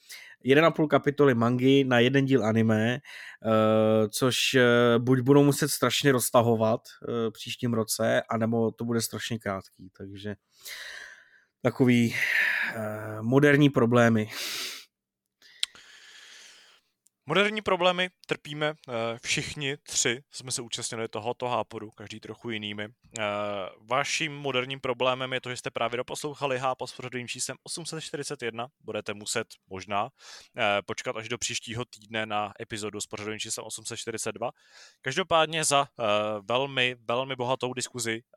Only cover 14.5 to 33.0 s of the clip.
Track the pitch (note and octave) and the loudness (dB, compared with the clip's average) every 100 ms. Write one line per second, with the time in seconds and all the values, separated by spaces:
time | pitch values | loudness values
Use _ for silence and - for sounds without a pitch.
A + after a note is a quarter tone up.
14.5 | - - - - _ _ _ _ _ - | -8 -10 -12 -20 _ _ _ _ _ -20
15.5 | - - - - - - - - - - | -12 -12 -12 -20 -20 -20 -20 -20 -20 -20
16.5 | - _ _ _ _ _ _ - E3+ G#3 | -20 _ _ _ _ _ _ -2 0 0
17.5 | G#3+ G3+ F#3 F3+ F3+ F#3 _ - D3+ D3+ | -2 -2 2 2 0 -4 _ -8 -8 -8
18.5 | D3 D3+ D#3 - A#2 A#2 A#2 - - - | -4 -4 -4 -8 -6 -4 -6 -4 -4 -4
19.5 | D3 C#3 D3 - - C3 A#2+ - - B2+ | -6 -6 -8 -6 -2 0 -2 -8 -16 -10
20.5 | B2+ A#2 - A#2 A2+ A2+ A2+ G#2+ B2 B2 | -8 -8 -8 -6 -6 -6 -6 -6 -4 -2
21.5 | A#2 G#2+ A2 G#2+ - G2+ G#2+ G#2+ G#2+ A#2 | -2 -2 -8 -12 -16 -16 -14 -14 -12 -8
22.5 | A2 G#2 G#2 G#2 _ _ - G#2 G#2 G#2 | -6 -6 -8 -10 _ _ -6 -4 -2 -4
23.5 | G2+ F#2 - A2 C3 C#3 - D#3 C#3+ C#3+ | -6 -10 -12 -4 -2 -2 -4 -4 -6 -4
24.5 | B2+ B2+ C3+ C3 A#2+ B2+ B2+ C3 B2+ B2 | -4 -4 -6 -4 0 0 0 -4 -6 -8
25.5 | B2 C#3 - A#2 A#2+ - C#3+ D3+ C#3 C#3+ | -10 -8 -4 -4 -4 -6 -8 -10 -6 -4
26.5 | B2+ C3 C3 B2+ - B2+ B2 A#2+ B2+ - | -2 -4 -4 -10 -12 -10 -10 -10 -8 -8
27.5 | C3 - - D#3+ D#3+ - D3+ C#3 D3 A#2+ | -10 -12 -12 -10 -12 -10 -8 -8 -8 -8
28.5 | A2+ B2+ _ - G#2 G#2+ G#2 G#2+ A#2 G#2+ | -6 -10 _ -10 -8 -8 -10 -6 -6 -6
29.5 | - - F#2+ F#2 G2+ A#2 _ - - - | -12 -14 -12 -6 -4 -4 _ -20 -20 -12
30.5 | - G#2+ G2+ - A2 B2+ A2 A2+ A#2+ - | -2 0 0 -2 -8 -8 -8 -8 -6 -6
31.5 | A#2 - A2 B2 G#2+ G#2 A2+ A2 G#2 G#2 | -6 -8 -10 -10 -14 -8 -6 -2 -4 -4
32.5 | - A#2 A2 G#2 G#2 | -8 -12 -8 -8 -8